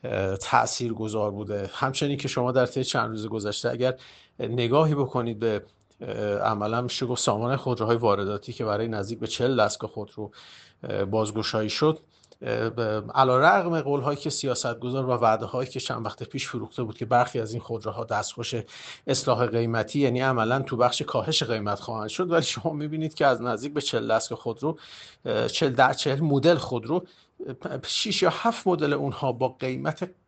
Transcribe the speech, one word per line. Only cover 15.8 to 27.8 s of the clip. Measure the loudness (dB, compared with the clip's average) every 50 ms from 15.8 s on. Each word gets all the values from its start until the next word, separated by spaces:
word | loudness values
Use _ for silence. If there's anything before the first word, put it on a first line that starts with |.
چند | -6 -6 -6 -4 -6
وقت | -6 -8 -8
پیش | -12 -8 -6 -6 -6 -4
فروخته | -6 -8 -8 -6 -6 -6
بود | -6 -6 -4 -8
که | -2
برخی | 4 4 4 4 4 0 -4
از | -4 -2
این | -6 -8
خودروها | -6 -6 -6 -6 -4 -6 -6 -6 -6
دستخوش | -2 -2 -2 -2 -4 -8 -8 -8 -4 -4 -6 -6 -6 -14 -18 -16 -16 -16 -12 _
اصلاح | 0 0 0 4 2 4 4 4
قیمتی، | 2 2 2 2 2 2 0 0 0 2 2
یعنی | 2 4 2 2
عملاً | 2 2 2 2 2 2 2 0
تو | 0 -2 2
بخش | 4 4 4 4 0
کاهش | -4 -2 -2 -2 0 2 0 0
قیمت | 0 0 -2 -2 0 -2 -4 -4
خواهند | -4 -8 -6 -6 -6 -6
شد، | -4 -4 -2 2
ولی | 2 2
شما | 2 2 -6 -4 -4 -4
می‌بینید | -4 -4 -6 -4 -4 -4 -4 -4 0
که | 4 4
از | 4 4 4
نزدیک | 0 -2 -2 -2 -4 -4 -4
به | -4
چهل | -4 -2 -2 -2 0 2
دستگاه | 2 0 0 -2 -8 -6
خودرو، | -6 -8 -6 -2 -2 -4 -4 -4 -10 -20 -20 -20 -20 -20 -20 _ _
اه، | -2 0 0 0 0
چهل | 0 0 0 2
در | 6 6 6 6
چهل | 6 2 0 0 0 2
مدل | 2 2 2 4 6 6 4
خودرو، | 4 2 -4 -4 -6 -4 -2 -2 -2 -4 -6 _ _ _ _ _ _ -10
اه، | -10 -10 -10 -10 -10 -10 -8